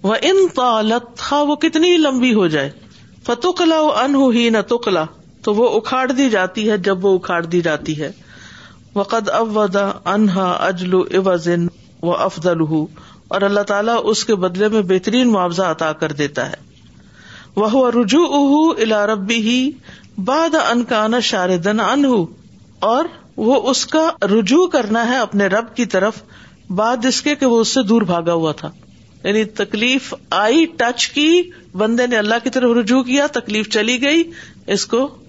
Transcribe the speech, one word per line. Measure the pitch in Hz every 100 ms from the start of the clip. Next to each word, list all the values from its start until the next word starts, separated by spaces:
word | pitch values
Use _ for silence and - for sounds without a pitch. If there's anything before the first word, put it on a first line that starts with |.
| 196
وَإِن | 226 302 381 370
طَالَتْ، | - 247 220 214 240 240 -
خواہ | - 285
وہ | 294 294
کتنی | 320 320 349
ہی | 349
لمبی | 302 262 247
ہو | 220 180
جائے، | 151 139 - - - - - -
فَتُقْلَعُ | 240 359 359 339 320 302
عَنْهُ | - 269 277 269
حِينَ | 233 233 220
تُقْلَعُ، | 202 233 226 180 156 - - -
تو | -
وہ | 208 240 214
اکھاڑ | 220 262 262
دی | 254 269
جاتی | 208 185 220 214
ہے | 214
جب | 190 190
وہ | 196
اکھاڑ | 185 185 175 165
دی | 175
جاتی | 170 151 151 151
ہے۔ | 143 - - - - - - - -
وَقَدْ | 202 196 226 208
أَوَّدَ | 208 226 214 208 202 196 202
عَنْهَا | - 202 214 180 185 180 180
أَجْلُ | 180 180 185 180
عِوَضٍ | 190 190 175 165 175 175 - - -
وَأَفْضَلُهُ، | 165 175 190 175 170 165 156 160 156 - - - -
اور | 196
اللہ | 202 202
تعالیٰ | 202 202 220 233
اس | - 220
کے | -
بدلے | 208 180 180 214
میں | 220
بہترین | 185 185 202 240 247
معاوضہ | 208 180 170
عطا | 185 156 160
کر | 156 156
دیتا | 147 143 143 -
ہے۔ | - - - - - - - - - - -
وَهُوَ | 214 254 254
رُجُوعُهُ | 240 220 269 330 285 285 294 320 -
إِلَى | 226 214 208
رَبِّهِ | 220 190 233 214 247 262 - - - - -
بَعْدَ | 190 285 330 311 -
أَنْ | 240 233
كَانَ | 226 214 240
شَارِدًا | 220 208 180 180 180 214 196
عَنْهُ، | 269 277 233 165 - - - - -
اور | 202 247 339 - - -
وہ | 220 269 240
اس | 254 -
کا | 311 320 -
رجوع | 202 214 190 285 359
کرنا | 311 208 226 233
ہے | 254
اپنے | 208 202 196
رب | 196 233
کی | -
طرف | 233 190 202 214 - - - - -
بعد | 185 220 247
اس | 254 247
کے | 294
کہ | 294 262
وہ | 233
اس | 226
سے | 269
دور | 202 233
بھاگا | 185 170 165
ہوا | 170 160
تھا۔ | 147 156 - - - - -
یعنی | - 214
تکلیف | 214 - 202 214 240 262 - - -
آئی، | 180 214 294 320
ٹچ | - 240 247 -
کی، | - 302 349 349 - -
بندے | 185 220 233 247
نے | 233
اللہ | 208 233
کی | 254
طرف | 254 247 233
رجوع | 214 262
کیا، | 247 277 285
تکلیف | 277 220 208 214
چلی | 226 214 247
گئی، | 277 320 330 - - - -
اس | 196 -
کو | 233 277 -